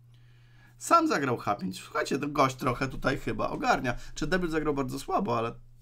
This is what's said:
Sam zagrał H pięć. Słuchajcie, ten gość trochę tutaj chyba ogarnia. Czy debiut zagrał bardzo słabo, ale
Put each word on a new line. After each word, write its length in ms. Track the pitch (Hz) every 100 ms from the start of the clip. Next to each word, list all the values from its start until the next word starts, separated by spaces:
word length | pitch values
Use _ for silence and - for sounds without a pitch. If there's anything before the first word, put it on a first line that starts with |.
| - - - - - - - -
Sam 300 | - 339 320
zagrał 300 | 190 139 117
H 180 | - 104
pięć. 260 | - -
Słuchajcie, 360 | - - - 143
ten 140 | 143
gość 220 | 147 135 127
trochę 320 | 139 123 135
tutaj 300 | - - 147
chyba 320 | - 104 -
ogarnia. 460 | 208 254 180 127 117 - -
Czy 120 | 147
debiut 240 | 214 175
zagrał 220 | 156 151
bardzo 260 | 139 131 135
słabo, 380 | - 370 196 117
ale 180 | 113 123 - -